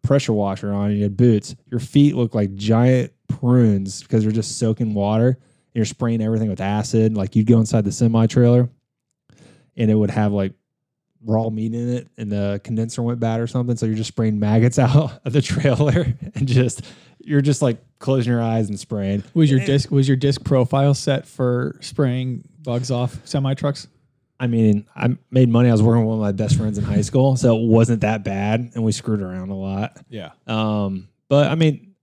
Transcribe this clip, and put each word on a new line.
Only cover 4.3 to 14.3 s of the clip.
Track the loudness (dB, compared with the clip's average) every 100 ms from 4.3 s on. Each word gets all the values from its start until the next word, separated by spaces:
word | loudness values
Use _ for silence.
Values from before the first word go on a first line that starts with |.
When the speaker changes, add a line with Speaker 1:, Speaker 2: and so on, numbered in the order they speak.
Speaker 1:
just | -2 -4 -4
soaking | -4 -2 -4
water. | -2 0 2 2
And | 0 _ _ _
you're | -4
spraying | -4 -2 -4 -2
everything | -2 -2 -2
with | -4
acid. | -4 -4 -2 0 2 0
Like, | -2 0
you'd | 4
go | 4
inside | 4 0
the | -2
semi | 0 0 2 2
trailer, | 4 4 4 0 _ _ _ _ _ _ _ -20 _ _ -4
and | 0
it |
would | 2 0
have, | 0 -2
like, | -2 -4 -8 _ _ _ _ _ _
raw | -4 -2 -2
meat | -4 -6
in | -4 -4
it, | -6 -8 -12
and | -6
the | -4 -2 -4
condenser | -6 -4 -4 -4
went | -4 -2
bad | -2 -2
or | -4
something. | -4 -4 -2
So | -2
you're |
just | -4 -4
spraying | -2 -2